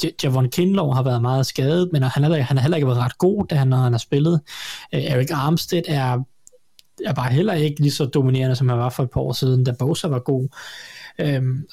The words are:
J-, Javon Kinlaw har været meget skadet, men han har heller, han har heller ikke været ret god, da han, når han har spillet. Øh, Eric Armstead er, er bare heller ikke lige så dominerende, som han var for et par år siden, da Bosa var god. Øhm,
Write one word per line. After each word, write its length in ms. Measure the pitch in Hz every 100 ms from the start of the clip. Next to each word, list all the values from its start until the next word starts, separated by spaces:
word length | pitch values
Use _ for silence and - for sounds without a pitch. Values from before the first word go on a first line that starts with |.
J-, 200 | 165 -
Javon 260 | 143 127 127
Kinlaw 420 | - 185 196 147
har 120 | 131
været 180 | 131 120
meget 240 | 123 135 131
skadet, 440 | - 135 170 180
men 100 | 151
han 200 | 127 135
har 40 | 147
heller, 140 | 160
han 140 | 123 135
har 40 |
heller 140 | 135 170
ikke 100 | 135
været 120 | 120
ret 180 | 123 -
god, 300 | 180 208 -
da 80 | 147
han, 120 | 131
når 100 | 127
han 160 | 127
har 60 | 117
spillet. 420 | - 143 160 165 - - - - -
Øh, 100 | 143
Eric 240 | 139 127 139
Armstead 480 | 151 143 165 - 170 165
er, 360 | 143 127 123 131 _ - - _ - _ - 233
er 80 |
bare 180 | 135 123
heller 220 | 135 214
ikke 260 | 165 151 147
lige 120 | 143
så 140 | - 135
dominerende, 500 | 147 131 131 131 123
som 140 | 127
han 80 | 117
var 120 | 120
for 140 | -
et 80 | 127
par 100 | 135
år 120 | 135
siden, 300 | 123 131 127
da 100 | 127 123
Bosa 280 | 135 170 170
var 120 | 123
god. 280 | 147 131 143 - - - - - - -
Øhm, 460 | 151 135 127 131 -